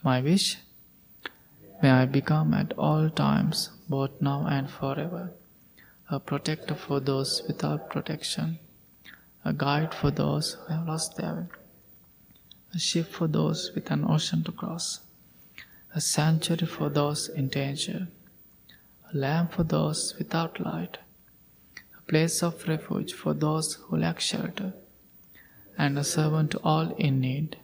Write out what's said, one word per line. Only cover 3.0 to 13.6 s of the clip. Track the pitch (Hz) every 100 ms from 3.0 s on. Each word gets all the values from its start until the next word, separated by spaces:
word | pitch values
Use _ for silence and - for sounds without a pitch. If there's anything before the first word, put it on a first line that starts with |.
| 156
times, | 156 139 - - - - - -
both | 139 135 -
now | 139 139 151
and | 143 135
forever, | - 135 143 160 175 180 - - _ _ _ - _ -
a | 139
protector | - 143 147 156 - 151
for | - 139
those | 135 135 139 - -
without | - 147 151 -
protection, | 156 - 156 - - 160 160 - - _ _ - - - _
a | 151
guide | 147 139 147 160 -
for | 143
those | 147 147 147 151
who | - -
have | 160 165
lost | 160 - -
their | 175
way, | 165 175 - - - _ - - _ - - _ - _ 175
a |
ship | - 165 165
for | - 165
those | 156 156 160